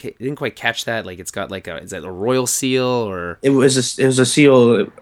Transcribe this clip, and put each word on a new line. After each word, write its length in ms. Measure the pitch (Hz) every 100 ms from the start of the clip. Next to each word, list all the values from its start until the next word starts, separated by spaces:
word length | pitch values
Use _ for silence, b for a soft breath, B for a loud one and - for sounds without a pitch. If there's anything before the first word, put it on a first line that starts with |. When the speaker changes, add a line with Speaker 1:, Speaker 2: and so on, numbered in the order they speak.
| -
Speaker 1:
I 80 | -
didn't 200 | 127 147
quite 180 | 127 -
catch 300 | 120 113 -
that. 200 | 113 92
Like, 140 | 90
it's 120 | 90
got, 200 | - 98
like, 160 | 95 90
a, 100 | 82
is 140 | 92
that 120 | 92 85
a 60 |
royal 360 | 90 110 131 120
seal 380 | - 131 127 127
or? 520 | 123 107 92 87 85
Speaker 2:
It 80 | 139
was 260 | 135 135 131
a 40 |
s-, 200 | 123 -
it 60 | 131
was 140 | 131
a 60 | 123
seal 680 | - 143 131 120 107 - -